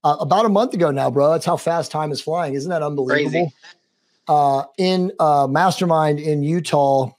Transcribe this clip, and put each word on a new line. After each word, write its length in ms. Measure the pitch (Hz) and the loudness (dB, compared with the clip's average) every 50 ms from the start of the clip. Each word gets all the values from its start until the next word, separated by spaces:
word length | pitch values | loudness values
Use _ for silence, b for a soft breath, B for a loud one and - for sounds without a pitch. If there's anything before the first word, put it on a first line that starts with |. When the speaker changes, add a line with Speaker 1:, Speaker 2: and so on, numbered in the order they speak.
| - | 2
Speaker 1:
uh, 140 | 151 147 147 | 0 0 0
about 260 | - 139 180 202 226 | 0 0 2 2 2
a 40 | 226 | 2
month 240 | 196 202 240 262 - | 2 2 0 0 0
ago 160 | 185 170 151 | 0 0 0
now, 220 | 139 135 135 135 | 0 0 -2 0
bro. 180 | 123 139 139 151 | 0 2 2 2
That's 160 | 165 160 - | 2 0 0
how 120 | 175 175 | -2 -2
fast 340 | - - 170 165 170 156 - | -2 -2 -2 -2 -2 -4 -6
time 200 | - 151 156 151 | -6 -6 -6 -4
is 100 | 143 - | -6 -8
flying. 340 | - 156 160 175 170 143 135 | -6 -6 -4 -4 -4 -4 -6
Isn't 160 | 139 143 - | -6 -6 -4
that 100 | 175 160 | -4 -4
unbelievable? 480 | 151 147 147 143 131 127 139 147 151 151 | -4 -4 -4 -4 -2 0 0 0 -2 -2
Speaker 2:
Crazy. 240 | 151 165 175 147 _ B B B B B _ _ _ _ _ _ _ _ _ | -2 -2 -2 -2 _ B B B B B _ _ _ _ _ _ _ _ _
Speaker 1:
Uh, 360 | - 156 147 143 139 139 135 139 - _ - | 0 2 2 4 2 2 0 -4 -6 _ -2
in 320 | 185 185 185 185 180 190 - - | 0 0 2 0 -2 -2 -2 0
a 280 | 170 151 147 143 139 | 2 2 4 4 2
mastermind 720 | 135 135 156 180 190 - - 185 170 160 160 156 151 147 147 | 2 2 2 2 2 2 0 0 0 2 2 2 2 0 -2
in 220 | 151 156 151 147 | -2 -2 -2 0
Utah 720 | 143 147 165 180 160 - - 147 143 139 135 135 135 117 _ | 0 -2 -2 -2 -2 0 0 2 2 2 2 0 0 -2 _